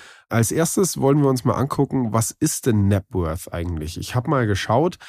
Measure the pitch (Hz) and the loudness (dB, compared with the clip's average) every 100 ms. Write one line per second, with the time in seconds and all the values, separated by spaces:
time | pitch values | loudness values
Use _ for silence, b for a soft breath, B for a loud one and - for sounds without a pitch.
0 | B B B 113 113 - 165 - 185 - | B B B 0 2 2 0 0 0 2
1 | 135 147 139 127 120 - 135 - 135 135 | 2 4 4 2 0 0 -2 0 0 0
2 | 120 110 110 - 151 - 131 104 98 101 | 0 0 -2 -2 -2 -2 0 2 2 2
3 | - 92 82 78 - 85 85 82 78 - | -2 -4 -4 -4 -8 -8 -6 -6 -8 -8
4 | - 127 120 139 110 95 - 113 175 - | -6 -4 0 0 2 0 2 2 2 -4